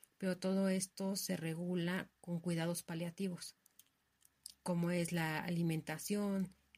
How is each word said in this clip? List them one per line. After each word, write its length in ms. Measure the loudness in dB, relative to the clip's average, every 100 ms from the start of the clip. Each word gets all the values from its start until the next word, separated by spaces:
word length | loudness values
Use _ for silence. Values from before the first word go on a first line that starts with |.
| -20 _
pero 220 | -2 0
todo 300 | 2 4 4
esto 480 | 4 0 -4 -2 -2
se 200 | -2 -2
regula 720 | -2 -2 0 0 2 0 -4 _
con 180 | -4 -2
cuidados 460 | 0 2 2 -2
paliativos, 720 | -4 -4 -4 -2 -4 -4 -10 -16 _ _ -20 _ _ _ -20 _ -20 -10
como 300 | -2 0 2
es 180 | 2 2
la 300 | 0 0 0
alimentación, 1120 | 0 2 2 0 -2 -6 -2 0 2 0 -2 -6 _